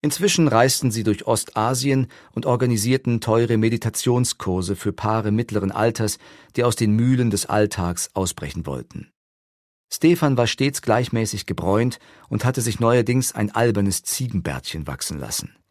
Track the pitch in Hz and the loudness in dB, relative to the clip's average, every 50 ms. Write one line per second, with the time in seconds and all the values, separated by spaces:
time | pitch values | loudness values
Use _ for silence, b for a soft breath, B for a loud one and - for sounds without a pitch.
0 | - 151 143 - 175 202 - - 170 147 117 113 120 135 131 - - 127 107 113 | -2 -2 -4 0 0 0 2 4 4 4 6 6 6 6 4 2 0 0 0 0
1 | 107 110 104 101 - - 120 107 - - - - 110 117 131 123 127 139 135 135 | 0 0 0 -2 0 0 0 0 0 -4 -2 -2 0 0 0 0 0 0 2 2
2 | 131 B B B B B B - 117 147 120 120 127 123 123 110 101 117 131 131 | 0 B B B B B B -6 -2 0 0 2 2 2 0 0 2 0 0 0
3 | - - 120 117 - - 110 117 120 113 117 110 107 113 117 117 - 117 - - | 0 0 -2 -2 0 2 2 2 4 2 2 2 2 2 0 0 -4 -4 -4 -2
4 | - 127 123 120 123 123 - _ - - 92 90 92 87 101 90 - 104 95 - | 0 0 2 2 0 -2 -4 _ -4 -4 -2 -2 -2 -4 -6 -4 -4 -6 -6 -2
5 | - 107 110 113 107 107 104 110 120 113 107 107 95 95 - - 107 117 110 - | -2 -2 -2 0 0 0 0 0 -2 -2 -2 -2 -2 -2 -2 0 0 0 0 0
6 | 117 104 - B B B B B B B B - 120 120 117 - 120 107 104 110 | -2 -4 -4 B B B B B B B B 0 0 0 2 2 2 2 2 4
7 | 117 127 131 123 123 117 101 101 - - - 107 107 101 - - 87 87 87 87 | 4 4 4 4 2 2 0 0 -2 0 0 2 2 2 0 -2 -2 -2 -2 -4
8 | - - _ 98 95 87 - - - 71 - 90 78 69 69 62 60 _ - - | -6 -6 _ -2 -2 -2 -4 -6 -10 -10 -8 -8 -8 -6 -8 -8 -10 _ -14 -16
9 | - _ _ _ _ _ _ _ _ _ _ _ _ _ _ _ _ _ - - | -16 _ _ _ _ _ _ _ _ _ _ _ _ _ _ _ _ _ -10 2
10 | - 160 175 170 165 147 135 120 120 110 - - 135 139 139 - - - 110 117 | 4 4 4 6 4 2 4 4 2 0 2 0 -2 -2 -2 -4 0 0 2 2
11 | 127 - - 117 113 104 - 101 - - 95 - 85 85 95 107 117 127 - B | 2 0 -2 -2 -2 -2 -4 -8 -6 -6 -6 -4 0 2 2 2 2 0 -2 B
12 | B B B B B B - 113 - 123 127 - 117 120 104 90 117 117 120 123 | B B B B B B -6 -2 0 0 0 0 -2 -2 -2 0 2 4 4 4
13 | 120 123 123 131 127 - - - 107 104 - 110 117 120 110 104 98 98 95 - | 2 2 0 0 0 -2 -2 -2 -4 -2 0 0 2 2 2 2 0 0 -2 -4
14 | _ - - - 127 123 110 98 - 82 69 65 - - - 80 73 71 69 67 | _ -6 -6 -6 -6 -4 -4 -4 -4 -4 -6 -8 -8 -10 -10 -8 -8 -8 -8 -8
15 | - - - 76 65 57 - - - - _ _ _ _ | -8 -8 -8 -8 -8 -8 -8 -8 -8 -10 _ _ _ _